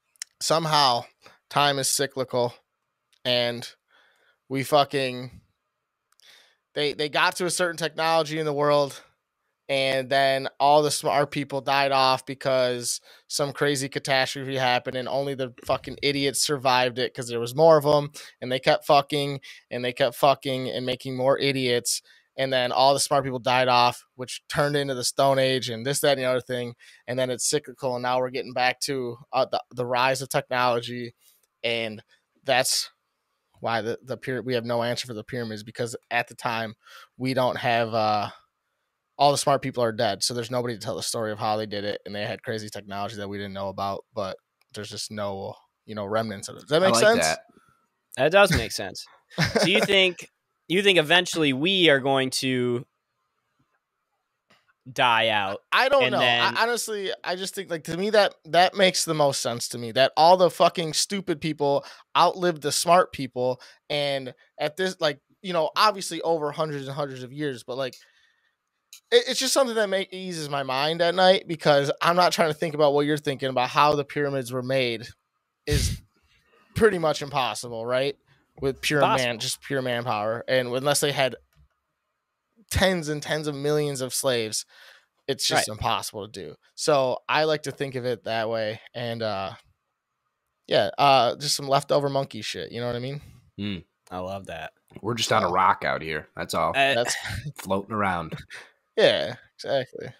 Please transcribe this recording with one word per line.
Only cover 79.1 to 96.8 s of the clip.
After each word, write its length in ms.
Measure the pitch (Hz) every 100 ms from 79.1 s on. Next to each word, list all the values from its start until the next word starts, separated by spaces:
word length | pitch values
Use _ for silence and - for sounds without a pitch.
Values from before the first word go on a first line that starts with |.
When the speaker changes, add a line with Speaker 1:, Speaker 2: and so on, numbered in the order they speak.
| 123 123
Speaker 1:
man, 60 | 113
just 220 | 127 -
pure 220 | - 139
manpower, 600 | 127 120 120 107 107 117 -
and 200 | 131 123
unless 320 | 123 143 143
they 120 | 147
had 240 | 139 131 - _ _ _ _ _ _ _ _ _ _ _ _ -
tens 380 | - 190 180 151
and 140 | 147
tens 240 | 160 156 151
of 80 |
millions 460 | 139 143 151 147 135
of 140 | 127
slaves, 500 | - 139 120 110 107 - - - - _ _ -
it's 180 | 135 -
just 220 | 147 -
Speaker 3:
Right. 60 | 107
Speaker 1:
impossible 500 | 117 104 - 107 107
to 60 |
do. 220 | 101 78 - _
So 440 | - - 143 131 - -
I 160 | 139
like 200 | 156 151
to 60 | 143
think 240 | - 139
of 100 | 127
it 200 | 123 117
that 240 | - 113 110
way, 320 | 113 107 110 -
and, 280 | 120 120 117
uh, 300 | 110 98 95 - _ _ _ _ _ _ _ _ _ _ -
yeah, 240 | 143 101 -
uh, 380 | 139 135 120 -
just 180 | 143
some 140 | - 139
leftover 400 | 139 - 147 143
monkey 340 | 139 139 110
shit. 300 | - 92 78
You 80 | 117
know 60 | 123
what 100 | 120
I 40 |
mean? 200 | 127 143 - - _ -
Speaker 2:
Hmm. 180 | 101 90 - _ -
Speaker 3:
I 80 | 90
love 280 | 92 98 90
that. 260 | 82 78 _ _ -
Speaker 2:
We're 140 | 104
just 180 | 117 -
on 100 | 110
a 40 | 92
Speaker 1:
So 40 |
Speaker 2:
rock 320 | 92 95 98
out 160 | 73 67
here. 260 | 80 78 - -
That's 180 | 90
all. 160 | 90 80
Speaker 3:
Uh, 240 | 127